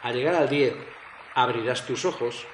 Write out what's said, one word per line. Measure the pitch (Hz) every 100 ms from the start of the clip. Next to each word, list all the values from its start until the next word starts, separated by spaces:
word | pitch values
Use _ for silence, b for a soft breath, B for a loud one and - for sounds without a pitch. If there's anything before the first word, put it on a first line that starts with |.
Al | 123 123
llegar | 143 175
al | 139
diez, | 143 127 - - - - - - -
abrirás | 123 117 113 123 -
tus | 127 180
ojos | - 120 - -